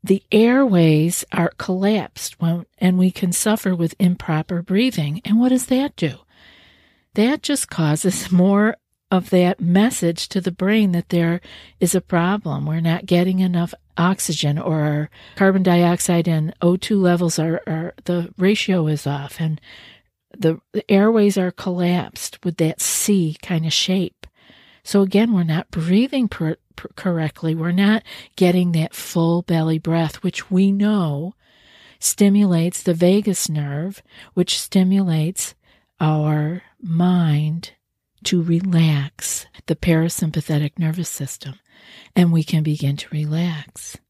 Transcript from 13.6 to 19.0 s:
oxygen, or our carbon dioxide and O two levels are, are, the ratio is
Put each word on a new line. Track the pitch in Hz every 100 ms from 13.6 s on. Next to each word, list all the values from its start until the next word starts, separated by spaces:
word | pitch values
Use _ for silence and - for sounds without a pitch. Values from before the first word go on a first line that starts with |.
| 170 - _ -
oxygen, | 170 185 - 151 147 147
or | - 156
our | 151 147 151 - -
carbon | - 190 190
dioxide | 185 175 175 175 - 170 170
and | 160 156 -
O | 175 185
two | - 208
levels | 180 175 175 165
are, | 160 160 -
are, | 160 170 -
the | - 175 170 -
ratio | 185 214 - 185 156
is | 151